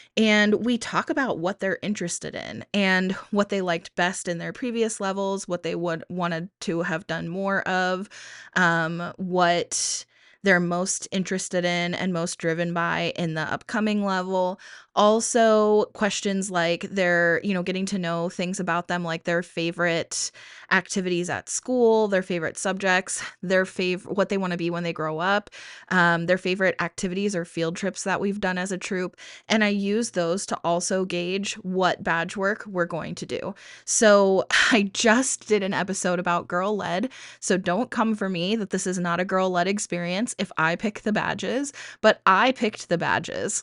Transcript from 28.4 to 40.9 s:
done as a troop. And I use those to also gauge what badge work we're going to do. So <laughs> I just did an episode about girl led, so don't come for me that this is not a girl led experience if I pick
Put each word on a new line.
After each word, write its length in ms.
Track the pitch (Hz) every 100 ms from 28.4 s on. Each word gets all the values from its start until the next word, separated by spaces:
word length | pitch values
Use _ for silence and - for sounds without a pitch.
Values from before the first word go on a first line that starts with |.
done 180 | 190 180
as 140 | 185
a 60 | 196
troop. 380 | - 185 180 - - - -
And 140 | 220
I 60 | 208
use 420 | 202 196 208 233
those 340 | - 165 185 -
to 100 | -
also 400 | 165 170 175 190
gauge 500 | 185 175 175 196 202
what 480 | 208 185 185 180 -
badge 340 | 180 165 165 214
work 280 | 196 214 214
we're 180 | 185
going 300 | 170 160 160 165
to 100 | 147
do. 280 | 123 - 196 - -
So 600 | - - 220 202 196 190 -
<laughs> 240 | - -
I 180 | 240 202
just 560 | - 226 226 262 - -
did 140 | 214
an 120 | 190
episode 440 | 170 190 190 185 180
about 300 | 180 175 -
girl 280 | 180 190 208
led, 340 | 180 175 254 - - -
so 160 | - 190
don't 340 | 190 180 247
come 240 | - 226
for 140 | 214 196
me 280 | 180 180 226
that 140 | 196
this 160 | 190 190
is 120 | 185
not 220 | 175 170
a 40 |
girl 260 | 185 190 185
led 180 | 180 175
experience 640 | 202 - 175 175 185 240 -
if 140 | 196 -
I 200 | 160 175
pick 260 | 214